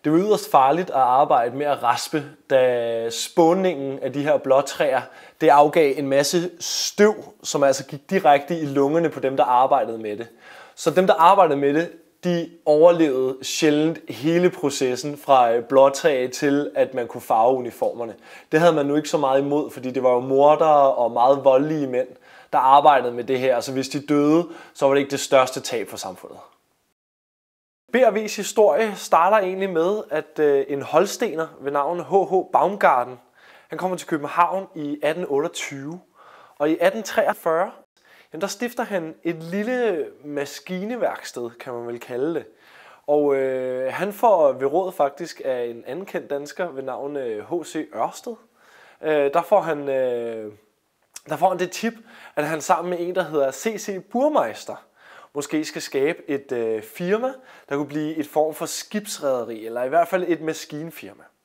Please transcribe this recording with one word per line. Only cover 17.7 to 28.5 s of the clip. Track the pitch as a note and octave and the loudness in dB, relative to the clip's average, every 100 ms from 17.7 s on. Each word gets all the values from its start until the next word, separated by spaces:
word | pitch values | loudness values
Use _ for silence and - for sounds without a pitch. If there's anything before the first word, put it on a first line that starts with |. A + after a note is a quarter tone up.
| - A2 A2+ A#2 G2+ - - _ | -4 -4 -4 -10 -12 -20 -20 _
Det | D#3 | 4
havde | E3+ | 4
man | D#3+ C#3+ | 4 0
nu | D3 | 0
ikke | D3 | 0
så | E3 | -2
meget | C#3 C3+ | 2 2
imod, | C#3 D3 D3 | 2 -2 -4
fordi | - B2+ | -8 -6
det | C3 | 0
var | B2+ | 2
jo | B2 | 2
mordere | C3+ C3+ C#3+ D3+ D#3+ D3 C3+ | 2 4 6 6 6 6 4
og | B2+ A#2 | 2 0
meget | A#2+ B2 C#3+ | 2 4 6
voldelige | C3+ C3 D3+ D#3 C3+ | 6 4 2 -2 -2
mænd, | B2 B2+ - _ - - | -4 -6 -10 _ -20 -4
der | D3+ | 0
arbejdede | C3 C#3 D3+ C#3 B2 | 6 6 8 4 2
med | A#2+ | -6
det | A#2+ C3 | -4 -2
her. | C3 A#2+ | 0 0
Så | A2+ | -2
hvis | C3+ C3+ | -6 -6
de | D3 C#3+ | -8 -2
døde, | D3 D3 D#3+ E3 - - | 2 4 2 0 -12 -20
så | - C#3 | -2 2
var | |
det | C#3 | 2
ikke | C#3 | 0
det | C#3 | -6
største | - C3+ B2+ - | 2 2 2 -4
tab | - A#2+ G2 | -8 -8 -8
for | G#2+ | -12
samfundet. | F#2+ F#2 - - - _ _ _ _ _ _ _ _ _ _ _ _ _ _ | -14 -14 -20 -20 -20 _ _ _ _ _ _ _ _ _ _ _ _ _ _
B | A#3+ B3 | 2 4
og | G3+ | 2
V's | G#3+ - | -6 -6
historie | G3 | -4